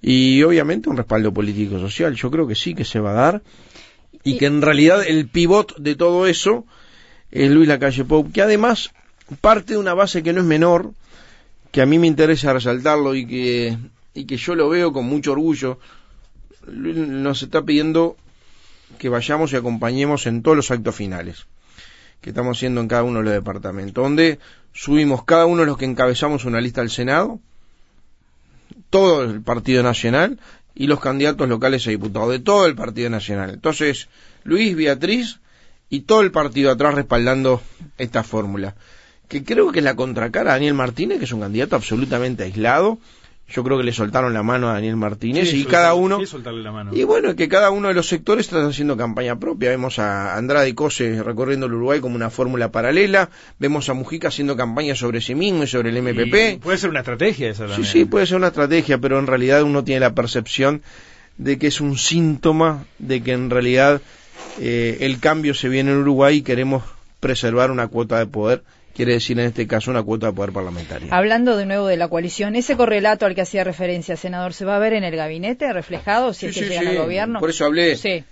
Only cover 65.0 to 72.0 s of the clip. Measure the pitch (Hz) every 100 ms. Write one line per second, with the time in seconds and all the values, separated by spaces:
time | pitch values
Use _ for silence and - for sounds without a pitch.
65 | 135 123 151 156 147 135 131 131 135 139
66 | 143 135 139 151 139 123 131 135 - -
67 | - _ 135 131 120 117 131 127 113 113
68 | 113 117 113 107 107 127 - _ - -
69 | 120 120 - 120 120 113 110 113 123 127
70 | 104 110 113 98 101 98 92 87 85 87
71 | - 180 202 226 247 214 196 196 196 175